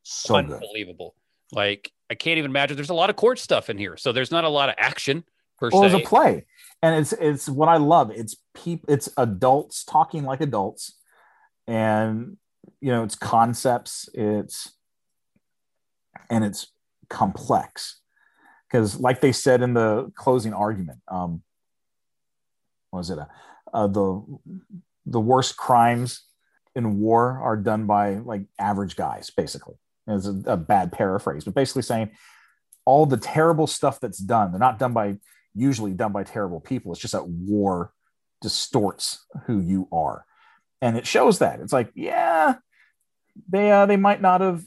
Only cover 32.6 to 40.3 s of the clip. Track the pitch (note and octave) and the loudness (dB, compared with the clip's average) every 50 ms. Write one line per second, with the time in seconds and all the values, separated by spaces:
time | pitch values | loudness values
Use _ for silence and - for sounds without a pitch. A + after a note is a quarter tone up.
32.6 | _ _ _ _ - B2+ C3+ D3+ D#3 C#3 C3+ G#2+ - - - D#3 D#3+ E3+ E3 D#3 | _ _ _ _ 2 4 6 6 6 4 2 0 -2 -2 0 2 4 4 4 2
33.6 | D#3 - - - D3+ C#3 - - B2+ G#2+ - - G2 F#2+ A#2 A2 G#2 F2+ F2 F#2+ | 0 -2 -2 -2 -2 -2 -2 -4 -8 -10 -10 -8 -4 0 0 0 0 0 0 0
34.6 | B2 B2+ A2+ G2+ C3+ B2 A#2 A#2 G#2 G2+ G2 G2+ _ _ _ _ _ _ - G2+ | 0 0 0 0 -2 -2 0 -2 -2 -2 -4 -8 _ _ _ _ _ _ -6 -2
35.6 | B2+ C#3 C3 A2 G#2+ G2 F#2 F2+ A#2 G#2 G2 G2+ F#2+ - - A2 G2+ F2+ F2 D#2 | 0 0 0 0 -4 -4 -4 -4 -4 -4 -4 -6 -8 -8 -6 -6 -6 -6 -6 -10
36.6 | - - C3+ - - F#2 E2+ - - A#2 - F#2 E2 F2 E2+ F2 F#2 G2+ G#2 G#2 | -8 -8 -8 -8 -6 -8 -10 -10 -8 -6 -6 -6 -6 -8 -8 -8 -4 -2 0 2
37.6 | G2 F#2+ F2+ F2 E2+ - _ _ _ _ _ _ _ _ _ _ - G#2 - - | 2 2 0 -2 -4 -8 _ _ _ _ _ _ _ _ _ _ -8 -6 -6 -6
38.6 | - - - A#2+ G#2 F#2 - - - - - - _ _ - C#3+ - - A#2 G2 | -4 -2 0 0 0 0 -4 -6 -8 -10 -10 -12 _ _ -18 -12 -6 -4 -2 -2
39.6 | F2+ F2 F#2+ F#2+ F#2 - E2+ E2 D#2 C2 G#1 - - _ | 0 0 -2 -2 -2 -4 -4 -4 -4 -4 -6 -10 -14 _